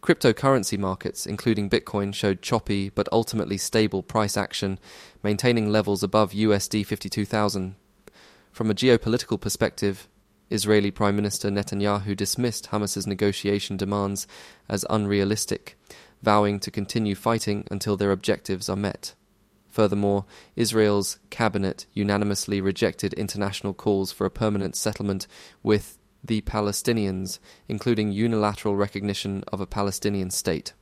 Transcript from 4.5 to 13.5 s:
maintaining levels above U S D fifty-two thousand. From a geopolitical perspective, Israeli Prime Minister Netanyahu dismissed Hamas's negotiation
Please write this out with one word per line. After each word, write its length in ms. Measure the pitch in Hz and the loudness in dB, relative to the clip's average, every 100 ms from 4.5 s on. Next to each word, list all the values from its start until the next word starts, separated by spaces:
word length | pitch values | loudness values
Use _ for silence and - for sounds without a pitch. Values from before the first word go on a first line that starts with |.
| - 98 95 - - - - | -4 -4 -6 -10 -20 -20 -6
maintaining 500 | 104 104 127 117 107 | -2 2 2 4 4
levels 300 | 107 101 98 | 2 2 0
above 320 | 98 107 104 | 2 4 2
U 220 | 98 110 101 | 2 4 4
S 120 | - | 2
D 160 | 107 | -4
fifty-two 420 | 101 104 95 - 101 | -2 -6 -6 -4 -2
thousand. 500 | 110 104 98 92 98 _ _ - - - - _ | 0 0 -2 -6 -10 _ _ -20 -20 -20 -20 _
From 200 | - 110 | -4 -2
a 20 | |
geopolitical 680 | 101 127 117 - 120 - 104 | 2 6 4 4 -2 0 -4
perspective, 680 | - - 110 - 101 98 - _ _ _ _ | -4 0 -2 0 -2 -2 -10 _ _ _ _
Israeli 420 | 107 98 107 101 | -2 4 4 4
Prime 240 | 95 104 101 | 0 0 2
Minister 340 | 104 - 104 | 0 -2 -2
Netanyahu 640 | 101 101 101 104 101 101 | -2 -2 -2 0 0 0
dismissed 580 | 98 98 - 123 110 - | -2 -2 0 -2 -2 -4
Hamas's 360 | 107 104 - 95 | -2 -2 -2 -4
negotiation 680 | 95 101 98 101 | 2 2 2 0